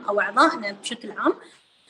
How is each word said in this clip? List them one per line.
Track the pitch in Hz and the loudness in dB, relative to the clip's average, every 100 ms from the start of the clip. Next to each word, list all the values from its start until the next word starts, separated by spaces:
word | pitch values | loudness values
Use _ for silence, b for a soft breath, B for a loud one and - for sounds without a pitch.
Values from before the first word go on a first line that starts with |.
| - | -2
أو | 202 | 0
أعضائنا | 190 233 311 233 - | 2 4 4 4 -6
بشكل | - - 233 214 | -8 -10 -10 -12
عام، | 190 269 - b b b b | -4 -2 -2 b b b b